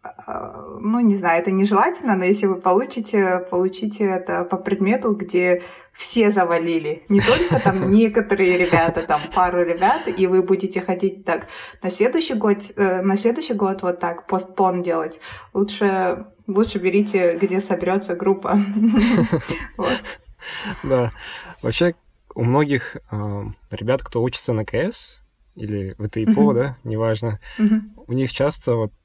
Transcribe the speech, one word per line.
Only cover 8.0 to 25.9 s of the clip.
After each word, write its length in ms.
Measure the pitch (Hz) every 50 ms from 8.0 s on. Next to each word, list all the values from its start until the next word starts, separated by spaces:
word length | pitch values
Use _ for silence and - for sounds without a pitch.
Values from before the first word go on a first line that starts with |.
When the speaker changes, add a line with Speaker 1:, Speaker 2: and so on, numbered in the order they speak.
| 226 214 208 233 214 - 196 196 190 180 180
Speaker 1:
ребята, 460 | 180 185 175 - 170 165 165 165 170
там 180 | 165 - 156 147 147 - -
пару 300 | 196 180 175 180 175 175
ребят, 380 | 170 170 170 185 214 277 320 -
и 220 | 233 175 185 190 180
вы 140 | 185 185
будете 380 | 180 - 190 185 196 196 - 190
ходить 440 | - - 180 180 196 190 190 - -
так 240 | - 165 - - - - - - - - -
на 80 | - 175
следующий 440 | - - 208 254 - 330 320 - 269
год, 240 | 214 220 214 202 202 - - -
э, 260 | - 202 190 185 185
на 140 | 185 196 190
следующий 380 | 208 208 226 240 311 311 - 233
год 280 | 202 208 190 196 -
вот 160 | - 180 175 175
так 300 | - 170 170 - - -
постпон 540 | 190 185 185 - - - 190 185 180 180
делать. 360 | 180 180 165 165 160 156 - - - - - - - _
Лучше, 760 | _ 196 202 202 - - 208 196 190 190 185 185 180 - - - _ _ _
лучше 320 | - 190 196 220 - - 202
берите, 580 | 175 185 175 202 208 - - 190 180 170 170 170
где 180 | 196 180 185 190
соберётся 540 | 196 - 185 170 175 180 190 202 202 - 175
группа. 420 | 175 196 196 196 196 - - - 208 202 196 202 214 214 233 214 240 208 240 247
<laughs> 600 | 185 - - 170 143 - - 165 - - - -
Вот. 220 | - 175 175 170 - - - - - _ - - _ - - - - - 208 175 - -
Speaker 2:
Да. 260 | 139 135 127 120 113 - - - - - - - - - _
Вообще, 320 | - 120 110 - 170 175 170 _ _ _ _ _ _ _ -
у 100 | - 117
многих, 520 | 117 127 147 151 143 143 123 - - - - _ _
э, 320 | 107 104 104 104 101 101 101 101 101 _ _ _
ребят, 320 | - - 104 113 127 135
кто 200 | - - - 120
учится 300 | 117 127 - - - -
на 120 | 120 107 104
К 100 | - -
С 460 | 113 151 202 - - - - - _ _ _ _ _ _ _ _
или 380 | - 110 104 104 101 95 95